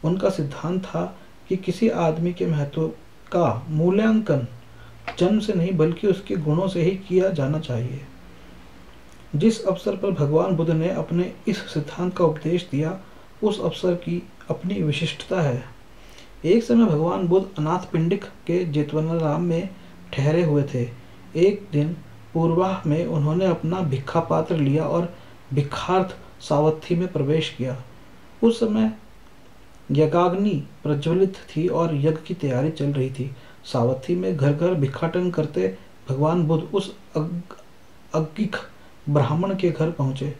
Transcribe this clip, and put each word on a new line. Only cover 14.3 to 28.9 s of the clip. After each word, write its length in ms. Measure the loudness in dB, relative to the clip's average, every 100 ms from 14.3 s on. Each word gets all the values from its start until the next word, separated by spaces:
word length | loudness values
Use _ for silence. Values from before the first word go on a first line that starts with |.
| -20 -8
अपनी 320 | -6 -4 -2
विशिष्टता 580 | -2 0 -4 -6 -4 0
है। 240 | 0 -2 -8 -20 -20 -20 -20 -20 -20 -6
एक 200 | 2 2
समय 200 | 4 4
भगवान 440 | 6 4 2 0 2
बुद्ध 180 | 2 2 -4
अनाथ 340 | -2 -2 -2
पिंडिक 320 | 0 2 0
के 400 | -4 -12 -2 -2
जेतवनाराम 800 | 0 -2 0 -2 0 0 0 0
में 260 | 0 -2 -4 -12 -20 -20 -8
ठहरे 300 | 0 2 4
हुए 220 | 4 2 0
थे। 160 | -2 -4 -8 -20 -20 -8 2
एक 320 | 2 2 -2
दिन 240 | 0 0 -4 -12 -20 -6
पूर्वाह 540 | 0 2 4 2 0 0
में 180 | 0 0
उन्होंने 400 | 0 2 2 2
अपना 340 | 0 -2 -2
भिक्षा 400 | -2 -2 0 -2
पात्र 360 | 0 -2 0 0
लिया 280 | 2 2
और 300 | 0 -2 -2 -8 -20 -20 -4
भिक्षार्थ 640 | -2 -2 -6 0 0 0 -6 -18 -18
सावथी 520 | -2 2 2 0 -2
में 180 | -2 0
प्रवेश 420 | -2 0 0 -2 -6
किया। 240 | -6 -6 -12 -20 -20 -20 -20 2
उस 180 | 2 4
समय 320 | 0 2 0